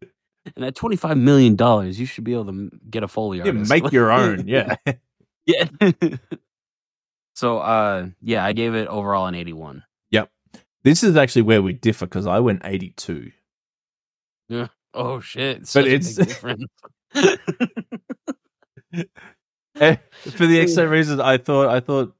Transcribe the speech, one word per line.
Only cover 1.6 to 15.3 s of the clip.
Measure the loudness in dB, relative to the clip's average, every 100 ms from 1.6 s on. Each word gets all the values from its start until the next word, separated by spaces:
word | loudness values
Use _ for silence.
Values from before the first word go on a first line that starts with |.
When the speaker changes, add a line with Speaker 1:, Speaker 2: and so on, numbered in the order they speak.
| 4 2 0 -8
Speaker 1:
you | -10
should | -10
be | -6
able | -6
to | -6
m-, | -10 -12 -16 -12
get | -8
a | -8
Foley | -6 -6 -4
Speaker 2:
Yeah, | -4
Speaker 1:
artist. | -2 0
Speaker 2:
make | 0 2
your | 2 4
Speaker 1:
<laughs> |
Speaker 2:
own. | 4 2 -2 -2
Yeah. | -2 -2 -4 -4 -6 _ _ _ _ -2
Speaker 1:
Yeah. | 0 0 2
<laughs> | 2 2 -2 -4 -14 -18 _ _ _ _ _ _ _ _ _
So, | -6 -2 -2
uh, | 0 0 0 -2 -8 -12
yeah, | -4 -2
I | -2
gave | -2 -2
it | -4 -4
overall | -6 -2 -2 -2
an |
eighty-one. | -6 -12 -14 -16 -20 _ _ -4
Speaker 2:
Yep. | -2 -2 _ _ -20 _ _
This | 2 4
is | 4 4
actually | 4 2
where | 4 4
we | 2
differ, | -2 -2 -2 -6
'cause | -6 -2
I | 0
went | 0 -2
eighty-two. | -4 -8 -8 -14 -12 -12 -12 _ _ _ _ _ _ _ _ _ _ _ -12
Speaker 1:
Yeah. | -10 -10 _ _
Oh, | -10 -8 -8
shit. | -12